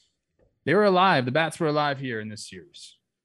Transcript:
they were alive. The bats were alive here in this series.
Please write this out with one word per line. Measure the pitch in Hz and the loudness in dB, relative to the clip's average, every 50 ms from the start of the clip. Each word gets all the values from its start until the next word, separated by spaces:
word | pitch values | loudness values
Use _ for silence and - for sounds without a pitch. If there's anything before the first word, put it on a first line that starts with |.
| _ _ _ _ _ _ _ _ _ _ _ _ _ | _ _ _ _ _ _ _ _ _ _ _ _ _
they | 135 160 | 0 2
were | 208 208 | 4 4
alive. | 202 185 180 190 196 170 135 123 | 4 4 4 4 4 4 2 0
The | 127 | 0
bats | 127 156 165 156 - - | 0 -2 -2 -2 -4 -4
were | 170 | -2
alive | 151 147 151 147 143 139 131 | -2 0 0 0 -2 -4 -6
here | 135 127 117 110 | -6 -8 -8 -8
in | 107 107 | -10 -12
this | 107 104 - - | -14 -16 -18 -18
series. | 95 90 - - - - - - - _ _ _ _ _ _ | -20 -20 -20 -20 -20 -20 -20 -20 -20 _ _ _ _ _ _